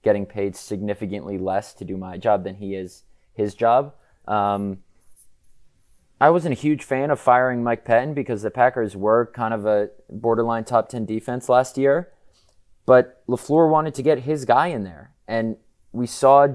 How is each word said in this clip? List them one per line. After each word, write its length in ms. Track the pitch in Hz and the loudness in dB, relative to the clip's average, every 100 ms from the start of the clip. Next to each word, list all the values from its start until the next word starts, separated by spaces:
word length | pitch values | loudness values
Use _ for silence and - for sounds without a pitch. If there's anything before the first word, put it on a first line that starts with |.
getting 220 | 110 104 95 | 0 0 -2
paid 300 | 107 98 90 | -6 -6 -6
significantly 800 | - 101 104 101 98 101 80 98 | -10 -8 -6 -6 -6 -8 -8 -6
less 360 | 92 95 - | -4 -4 -6
to 100 | - 90 | -16 -12
do 120 | 95 | -10
my 200 | 92 90 | -10 -6
job 260 | 113 101 | 0 0
than 120 | 95 95 | -2 -10
he 200 | 101 95 | -10 -10
is 280 | 92 - _ _ _ | -10 -16 _ _ _
his 220 | - 104 - | -4 -4 0
job. 380 | 113 123 143 - _ _ - | 2 2 0 -14 _ _ -4
Um, 520 | 104 101 101 101 95 _ _ - - - _ _ - - _ _ _ _ _ | -2 0 -2 -4 -8 _ _ -20 -20 -20 _ _ -20 -20 _ _ _ _ _
I 100 | 147 | 4
wasn't 240 | 170 160 | 4 0
a 80 | 127 | -2
huge 220 | 147 151 | -2 -2
fan 260 | - 131 147 | -2 -4 -2
of 80 | 135 | 0
firing 440 | - 123 127 123 | 4 4 2 -2
Mike 200 | 120 117 | -2 -4
Pettine 300 | - 117 139 | 2 0 2
because 280 | 143 127 107 | -6 -6 -6
the 100 | 104 | -6
Packers 440 | 127 123 127 110 95 | 2 2 2 -4 -2
were 360 | 104 113 117 | 2 2 0
kind 200 | - 113 | -4 -4
of 120 | 110 104 | -2 0
a 240 | 104 104 - - | 0 0 -8 -18
borderline 540 | 98 117 113 117 117 | -6 -2 0 0 -4
top 240 | 110 117 110 | 0 0 0
ten 160 | 123 107 | -8 -6
defense 440 | 110 - 123 - | -6 -6 -8 2
last 280 | 127 131 - | 2 2 0
year, 340 | 139 147 180 _ _ _ _ _ _ _ - | 0 0 -4 _ _ _ _ _ _ _ 4
but 360 | 127 - _ - | 6 6 _ -6
LaFleur 420 | 123 - 151 165 | -6 0 2 4
wanted 260 | 156 156 139 | 2 0 -2
to 60 | |
get 180 | 135 143 | 0 0
his 260 | 127 156 117 | -2 -6 2
guy 220 | 120 175 | 2 2
in 160 | 135 95 | -4 -8
there. 280 | 78 - _ - | -12 -20 _ -6
And 300 | 113 113 - _ _ _ | -4 -4 -8 _ _ _
we 160 | 120 123 | -8 -6
saw 400 | - 135 139 143 | 2 6 6 6